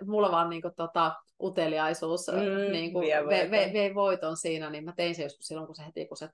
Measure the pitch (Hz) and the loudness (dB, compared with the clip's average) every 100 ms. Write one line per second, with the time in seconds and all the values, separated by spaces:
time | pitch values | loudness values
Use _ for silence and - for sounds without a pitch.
0 | 196 214 202 170 170 165 170 - 165 175 | -2 2 4 4 2 -2 -6 -6 -2 2
1 | 160 - _ - 190 185 160 156 156 170 | 2 0 _ -6 -2 0 2 2 0 0
2 | 160 175 - 190 202 196 202 175 170 180 | -2 -2 0 0 0 0 0 0 -2 0
3 | 160 151 147 185 170 214 190 208 202 196 | 2 2 4 2 4 4 2 2 0 2
4 | 196 185 160 165 170 160 156 151 156 175 | 2 2 -2 -4 -2 -4 -4 -8 -8 -4
5 | 175 170 143 - - 160 156 160 151 170 | -2 -2 -6 -8 -10 -10 -10 -14 -14 -10
6 | 156 160 156 | -10 -10 -10